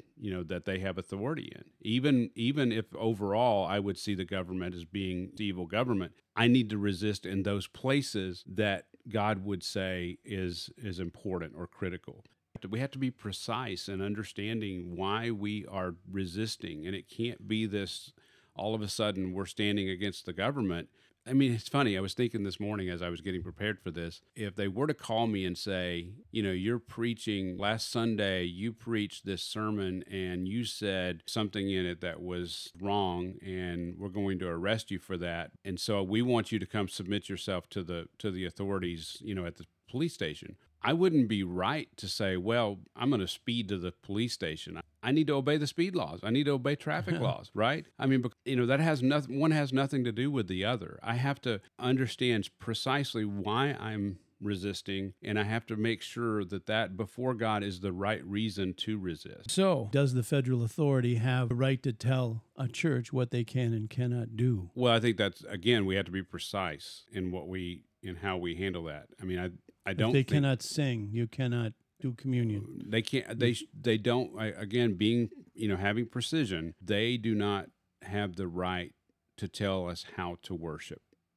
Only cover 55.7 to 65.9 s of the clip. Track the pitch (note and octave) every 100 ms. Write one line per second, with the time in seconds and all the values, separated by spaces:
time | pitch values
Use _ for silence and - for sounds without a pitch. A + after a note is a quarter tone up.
55.7 | A2 A2+ A2+ - - A#2 G#2+ F#2 G2 -
56.7 | A2 G2+ F#2 G#2 - B2+ A#2+ A2 G#2+ G2+
57.7 | F2+ G2 F2+ G2 G#2+ E2+ G2+ A2 G2 F#2+
58.7 | F2 - G#2+ F#2 D#2+ - - - - F#3+
59.7 | D3+ G#2+ C3+ C#3 B2+ A2+ C#3+ B2+ B2 A#2
60.7 | - D3 C3+ A#2+ A#2+ B2 B2+ B2 A#2+ C3+
61.7 | C3+ C#3+ A2 B2 C3 B2 A2+ - - B2
62.7 | A#2+ E3 B2+ A#2 B2+ A#2+ B2 A2+ C3 A#2+
63.7 | A2+ A2 - B2 A#2+ A2+ A2+ B2 A2 F2
64.7 | - B2 A#2 A#2 G2 G2+ - F2 G2 G2
65.7 | A#2 G2